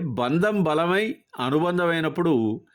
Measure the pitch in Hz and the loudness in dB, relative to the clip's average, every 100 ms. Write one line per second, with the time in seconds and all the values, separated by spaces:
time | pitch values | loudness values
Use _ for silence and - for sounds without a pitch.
0 | 165 110 123 160 208 208 165 156 170 185 | -2 -2 0 2 0 0 0 2 2 0
1 | 220 - _ - 127 147 175 180 175 165 | -2 -6 _ -6 -2 0 0 0 0 0
2 | 156 143 170 131 110 110 - | -2 0 2 2 0 -4 -10